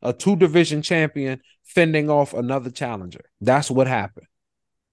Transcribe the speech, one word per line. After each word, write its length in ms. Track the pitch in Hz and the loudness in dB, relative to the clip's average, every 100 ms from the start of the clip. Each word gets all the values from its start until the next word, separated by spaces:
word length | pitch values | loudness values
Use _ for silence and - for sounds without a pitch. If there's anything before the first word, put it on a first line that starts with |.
a 120 | 123 | -6
two 220 | 120 190 196 | -2 0 2
division 460 | 175 170 156 151 | 4 4 2 -2
champion 600 | 147 170 156 147 135 131 _ _ | -2 0 -2 -2 -6 -8 _ _
fending 460 | - - 165 156 151 | -4 0 2 2 2
off 240 | 147 139 | 0 0
another 380 | - 123 135 123 | -2 -4 -4 -6
challenger. 500 | 123 127 107 90 - _ - | -8 -8 -8 -12 -18 _ -4
That's 300 | 104 135 147 | 2 2 2
what 160 | 131 131 | 0 2
happened. 380 | 120 101 - - _ _ _ _ _ _ | 0 -4 -12 -20 _ _ _ _ _ _